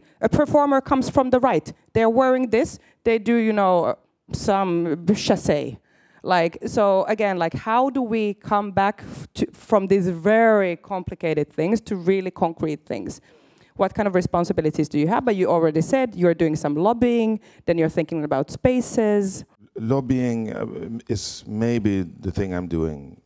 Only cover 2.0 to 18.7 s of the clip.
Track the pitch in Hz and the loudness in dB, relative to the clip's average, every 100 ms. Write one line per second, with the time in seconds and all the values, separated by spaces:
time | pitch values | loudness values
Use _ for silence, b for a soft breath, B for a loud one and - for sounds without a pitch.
2 | 226 226 262 254 254 220 - - b b | 2 4 2 2 2 0 0 -6 b b
3 | - 226 208 240 220 214 190 180 123 - | -2 0 2 2 2 2 4 4 2 -4
4 | _ _ _ - - 196 190 170 170 156 | _ _ _ -4 0 0 0 0 -2 -2
5 | 170 208 - 196 - 147 131 - b b | 0 0 0 0 0 -2 -4 -12 b b
6 | b b - 180 170 - - - 202 190 | b b 0 2 2 -2 -4 0 2 2
7 | - 214 208 185 165 - - 226 269 262 | 0 -2 -2 -2 -4 -4 -2 0 0 -2
8 | 240 226 208 196 - 208 208 190 196 - | -2 -2 -2 -4 -2 -2 0 0 0 -2
9 | - - - - - - - 208 190 196 | -12 -16 -14 -6 -6 -6 0 2 4 2
10 | 180 170 175 220 226 214 190 170 - 190 | 2 -2 2 4 6 4 2 -4 -8 -8
11 | - 175 170 151 147 - 175 220 - 196 | -8 -6 -2 -2 -2 -2 0 -2 -2 -4
12 | 170 190 185 - 170 160 156 147 - - | 0 0 -2 -2 -4 -2 -6 -6 -8 -10
13 | - - b b b b b - 190 - | -8 -12 b b b b b -4 -2 0
14 | 208 180 170 175 170 185 156 147 151 151 | 0 0 0 -2 0 -2 -2 -2 -2 0
15 | 151 233 254 202 165 165 160 156 160 269 | 0 0 0 0 2 2 2 0 0 0
16 | 254 185 175 165 165 151 151 147 190 240 | 0 2 2 4 0 0 -2 0 0 2
17 | 240 233 220 214 b b - 170 156 - | 2 2 0 -2 b b -2 0 0 0
18 | 156 165 151 139 139 - 254 | -4 -4 -2 -2 -2 0 0